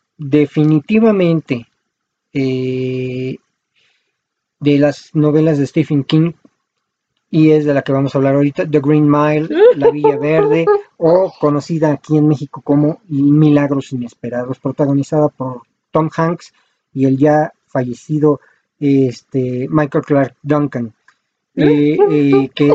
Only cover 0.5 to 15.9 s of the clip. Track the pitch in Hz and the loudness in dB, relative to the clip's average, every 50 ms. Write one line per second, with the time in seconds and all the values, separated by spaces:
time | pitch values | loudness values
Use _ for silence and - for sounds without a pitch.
0.5 | - 156 151 151 156 151 147 - 214 220 226 226 208 190 180 165 165 160 - - | 0 0 2 2 2 0 0 0 0 2 2 2 2 2 0 0 0 -2 -2 -6
1.5 | 131 120 117 - _ _ _ _ _ _ _ _ _ _ _ _ - 139 135 131 | -8 -8 -8 -14 _ _ _ _ _ _ _ _ _ _ _ _ -6 -4 -2 -2
2.5 | 131 127 127 127 127 127 127 127 127 127 127 127 127 127 131 131 - - _ _ | -2 -4 -4 -6 -6 -4 -6 -6 -6 -6 -6 -8 -8 -8 -8 -8 -10 -12 _ _
3.5 | _ _ _ _ _ _ _ _ _ _ _ _ _ _ _ _ _ _ _ _ | _ _ _ _ _ _ _ _ _ _ _ _ _ _ _ _ _ _ _ _
4.5 | _ _ 139 143 143 139 147 147 139 - - _ - 156 151 151 147 156 156 165 | _ _ -2 0 2 2 2 0 -2 -4 -14 _ -2 0 0 2 2 2 2 0
5.5 | 151 143 139 131 - 165 143 - 156 143 135 - 160 156 160 170 160 - _ _ | 0 0 -2 -2 -2 -4 -2 -2 -2 -4 -2 0 0 0 0 0 -4 -10 _ _
6.5 | _ _ _ _ _ _ _ _ _ _ _ _ _ _ _ _ - 160 156 156 | _ _ _ _ _ _ _ _ _ _ _ _ _ _ _ _ 0 2 4 4
7.5 | 151 151 147 147 143 135 135 - 135 135 139 131 - 139 135 135 139 143 143 143 | 4 2 2 0 -2 -2 -2 -2 -2 -2 -2 -2 -2 0 0 2 2 2 0 0
8.5 | 143 - 180 160 147 147 135 143 151 151 151 147 147 147 151 151 151 151 156 185 | -2 -4 -4 -2 -2 0 2 2 2 2 4 2 2 2 2 0 0 -2 -4 -4
9.5 | 294 339 427 494 453 - - 466 - - - 440 415 - - - - - 403 - | 0 4 4 4 4 4 2 0 0 2 0 0 0 0 -2 0 0 2 2 2
10.5 | 151 165 - 415 415 - - - _ - 170 160 170 185 190 175 - - - 147 | 0 0 2 0 0 0 -2 -8 _ -2 2 2 2 2 2 -2 -4 -4 -2 0
11.5 | 147 143 - - 170 156 160 156 143 - - - 151 151 151 151 151 123 143 - | 0 -2 -2 -4 -4 -2 0 0 -2 -4 -4 -2 0 2 2 2 0 0 -4 -10
12.5 | - 131 - - 143 147 147 151 170 - _ 175 151 139 143 143 147 151 156 151 | -14 -12 -4 0 0 2 2 0 -2 -6 _ -8 -4 0 2 2 4 4 4 4
13.5 | 147 143 143 135 143 139 - - 135 123 120 117 - _ - 117 120 123 123 170 | 2 0 -2 -2 -4 -6 -6 -8 -10 -10 -10 -12 -14 _ -12 -8 -8 -8 -8 -8
14.5 | 170 - - 139 127 - 147 139 139 139 139 - 160 151 151 143 - - 131 131 | -10 -8 -8 -8 -4 -2 -2 0 0 -2 -2 -2 -2 -2 -2 -2 -4 -6 -10 -10
15.5 | 127 123 - _ _ _ _ _ | -10 -12 -18 _ _ _ _ _